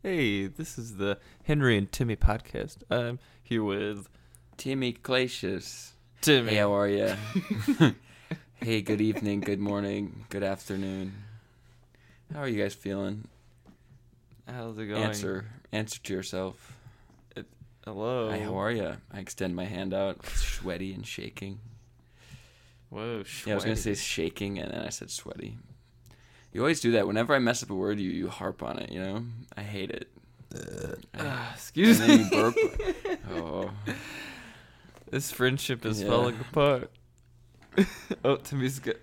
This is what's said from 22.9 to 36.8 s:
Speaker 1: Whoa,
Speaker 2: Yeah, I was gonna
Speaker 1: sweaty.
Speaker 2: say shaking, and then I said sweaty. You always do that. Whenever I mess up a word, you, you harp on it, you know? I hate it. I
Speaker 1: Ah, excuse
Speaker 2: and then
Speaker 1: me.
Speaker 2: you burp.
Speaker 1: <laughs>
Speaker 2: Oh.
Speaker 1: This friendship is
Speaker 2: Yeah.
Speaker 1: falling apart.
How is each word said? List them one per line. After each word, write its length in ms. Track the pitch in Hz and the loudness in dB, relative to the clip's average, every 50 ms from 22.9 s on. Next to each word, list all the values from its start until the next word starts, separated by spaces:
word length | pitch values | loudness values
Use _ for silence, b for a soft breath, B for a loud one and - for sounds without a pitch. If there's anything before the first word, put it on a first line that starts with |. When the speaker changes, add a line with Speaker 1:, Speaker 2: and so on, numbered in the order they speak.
Speaker 1:
Whoa, 320 | - 104 110 117 117 107 98 - - - - | -12 -8 -6 -6 -6 -6 -8 -10 -12 -8 -2
Speaker 2:
Yeah, 60 | 107 107 | 0 0
I 20 | |
was 80 | 98 98 | 0 2
gonna 120 | 113 110 | 0 0
Speaker 1:
sweaty. 200 | 107 - 113 101 | 0 0 -2 -2
Speaker 2:
say 80 | 98 - | -2 -2
shaking, 560 | - - - 80 82 - - 101 98 101 92 | -4 -2 -2 -2 -2 -2 -4 -6 -6 -4 -6
and 120 | 78 - | -6 -6
then 100 | - - | -6 -6
I 80 | - - | -6 -6
said 200 | - - - - | -8 -10 -10 -10
sweaty. 480 | - - - - - - - - 113 120 - - - - _ _ _ - - b b b b b b b b b | -10 -10 -10 -12 -12 -12 -12 -12 -12 -14 -16 -20 -20 -20 _ _ _ -20 -20 b b b b b b b b b
You 100 | - 95 | -4 0
always 180 | 120 151 165 156 | 2 2 2 4
do 140 | - 120 113 | 4 4 6
that. 120 | 107 98 | 6 4
Whenever 300 | 98 101 107 120 120 147 | 4 2 2 4 4 4
I 40 | 135 | 4
mess 220 | 123 117 - - - | 4 2 2 0 -2
up 60 | - | -4
a 60 | 101 | -4
word, 240 | 92 95 98 104 104 | -2 0 0 0 0
you, 100 | 98 92 | -2 -2
you 200 | 82 87 90 90 | -2 -2 -4 -4
harp 340 | - - 90 - - - - | -6 -4 -6 -6 -6 -6 -8
on 160 | 60 - - | -8 -6 -6
it, 100 | - - | -8 -8
you 120 | - 87 | -6 -6
know? 240 | 95 95 98 110 120 120 117 117 - - - | -6 -6 -6 -6 -6 -8 -10 -12 -14 -14 -12
I 40 | - | -10
hate 300 | 101 104 104 98 95 - | -10 -8 -6 -6 -6 -6
it. 160 | - - - - _ - - - - _ - - - - - - - - - - - - - - - | -8 -10 -10 -14 _ -20 -20 -20 -20 _ -20 -18 -16 -14 -12 -12 -10 -10 -8 -8 -10 -12 -14 -16 -12
I 60 | - | -8
Speaker 1:
Ah, 320 | - 143 131 123 117 117 - | -6 -6 -6 -6 -8 -10 -12
excuse 460 | - - - - 156 190 226 226 226 | -14 -16 -6 2 8 10 10 10 10
Speaker 2:
and 100 | 220 254 | 10 10
then 80 | 302 233 | 10 10
Speaker 1:
me. 40 | 220 | 10
Speaker 2:
you 60 | 185 | 6
burp. 880 | - - 220 233 233 453 440 359 - - 415 370 330 - - 381 359 - - | 4 4 4 4 4 4 2 2 2 -2 -2 -2 -4 -4 -4 -6 -6 -6 -6
Speaker 1:
<laughs> 40 | - | -8
Speaker 2:
Oh. 420 | 85 85 85 80 78 90 95 - 104 104 - B B B B B B B B B B B B B B B B B B B B B B B B - | -6 -6 -6 -4 -4 -4 -6 -6 -8 -8 -8 B B B B B B B B B B B B B B B B B B B B B B B B -6
Speaker 1:
This 220 | - 135 139 - - | -4 -4 -4 -4 0
friendship 520 | - 135 127 131 139 - - 131 117 - | 4 4 4 4 2 -2 -4 -4 -2 -2
is 160 | 110 107 104 | -2 -2 0
Speaker 2:
Yeah. 60 | 98 | 2
Speaker 1:
falling 320 | 113 120 117 123 123 117 113 | 2 4 4 4 2 0 -4
apart. 500 | 127 - - 156 143 147 139 127 | -10 -2 2 4 4 6 4 2